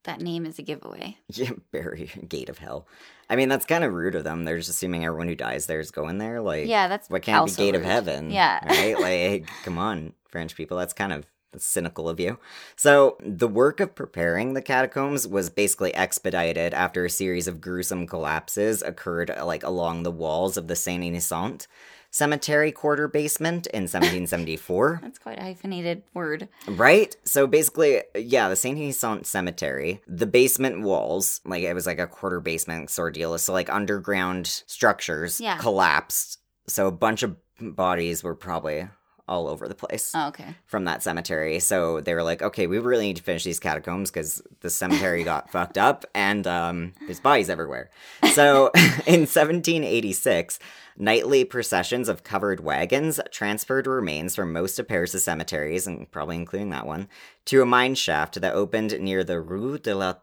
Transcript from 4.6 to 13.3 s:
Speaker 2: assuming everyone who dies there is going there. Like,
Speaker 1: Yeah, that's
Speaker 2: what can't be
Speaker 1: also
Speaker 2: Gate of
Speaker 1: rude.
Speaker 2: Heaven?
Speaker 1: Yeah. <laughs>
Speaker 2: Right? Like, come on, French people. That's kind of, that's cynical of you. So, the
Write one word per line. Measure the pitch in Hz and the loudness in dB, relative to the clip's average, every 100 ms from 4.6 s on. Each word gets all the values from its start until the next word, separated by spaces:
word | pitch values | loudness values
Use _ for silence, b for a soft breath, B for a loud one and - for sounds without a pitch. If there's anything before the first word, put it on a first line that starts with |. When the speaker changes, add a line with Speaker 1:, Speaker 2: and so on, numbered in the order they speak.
| 85 | -4
Speaker 2:
assuming | - 90 85 | -4 -4 -2
everyone | 82 80 85 | -2 -2 -4
who | 80 | -4
dies | 60 65 - | -4 -4 -4
there | 80 | -4
is | 78 | -6
going | - 78 95 | -6 -6 -4
there. | 110 117 | -6 -4
Like, | 104 78 76 | -2 -2 0
Speaker 1:
Yeah, | 214 185 | 0 0
that's | 202 - | -2 -4
Speaker 2:
what | 180 | -4
can't | - 185 165 | 2 4 4
be | |
Speaker 1:
also | 185 | 2
Speaker 2:
Gate | 101 92 | 2 2
of | |
Speaker 1:
rude. | 90 | 2
Speaker 2:
Heaven? | 110 92 71 78 | 0 0 -4 -4
Speaker 1:
Yeah. | 196 156 90 | 2 4 2
<laughs> | - | 2
Speaker 2:
Right? | 392 107 110 | 2 4 2
Like, | 90 90 90 101 80 - | 2 2 2 0 -4 -12
come | - 85 | -8 -4
on, | 104 92 78 - _ | -2 -4 -8 -14 _
French | 87 80 - | -10 -10 -10
people. | 78 90 | -6 -4
That's | 90 | -4
kind | - 98 | -4 -4
of, | 76 73 _ _ | -4 -8 _ _
that's | - - | -10 -4
cynical | 98 82 - 82 | -2 -4 -4 -6
of | 85 | -2
you. | 87 123 B B B - | -4 -4 B B B 2
So, | 147 143 135 - | 8 10 8 4
the | - | -6